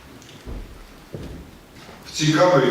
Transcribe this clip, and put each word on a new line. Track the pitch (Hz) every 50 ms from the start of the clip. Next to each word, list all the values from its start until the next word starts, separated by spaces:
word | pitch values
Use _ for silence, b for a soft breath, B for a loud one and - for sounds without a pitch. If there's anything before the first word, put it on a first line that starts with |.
| - - - - - - - - - - - - - - - - - - - - - - - - - 76 73 - - - - - - - - - - - - - -
в | - -
цій | - 151 151 156
камері, | 165 180 175 143 135 123 -